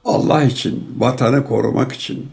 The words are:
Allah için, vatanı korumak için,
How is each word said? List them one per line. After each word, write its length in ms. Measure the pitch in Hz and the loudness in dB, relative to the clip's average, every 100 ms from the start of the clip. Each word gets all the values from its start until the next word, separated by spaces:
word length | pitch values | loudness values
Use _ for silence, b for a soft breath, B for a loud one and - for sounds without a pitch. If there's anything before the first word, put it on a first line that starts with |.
Allah 380 | - 127 139 156 | 0 0 2 4
için, 520 | 139 127 117 - - - | 2 0 -4 -6 -8 0
vatanı 500 | 117 131 123 139 131 | 0 2 2 2 2
korumak 460 | 110 110 113 127 | 0 0 0 -2
için, 380 | - - - - | -4 -8 -8 -10